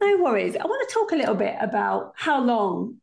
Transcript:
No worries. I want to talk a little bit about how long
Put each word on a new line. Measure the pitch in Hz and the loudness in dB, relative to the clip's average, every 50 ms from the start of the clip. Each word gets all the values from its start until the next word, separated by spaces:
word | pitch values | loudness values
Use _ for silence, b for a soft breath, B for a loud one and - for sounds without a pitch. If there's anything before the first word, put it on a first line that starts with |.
No | 403 403 403 370 | 2 2 4 4
worries. | 359 285 226 202 185 180 - | 4 2 2 2 0 0 -2
I | - - | -2 -4
want | 349 453 539 - - | -2 -2 -2 -4 -2
to | - | 0
talk | 453 427 440 339 | 0 0 2 0
a | |
little | 302 247 214 214 | 0 0 0 0
bit | 185 202 196 - - | 0 0 -2 -2 -2
about | - 208 - 208 202 196 196 196 196 - - | -4 -2 0 0 0 0 0 -2 -4 -6 -10
how | - - 320 294 269 254 | -6 -2 0 0 2 2
long | 240 240 220 202 190 175 - - 226 - - | 2 2 2 2 0 0 -2 -4 -6 -8 -8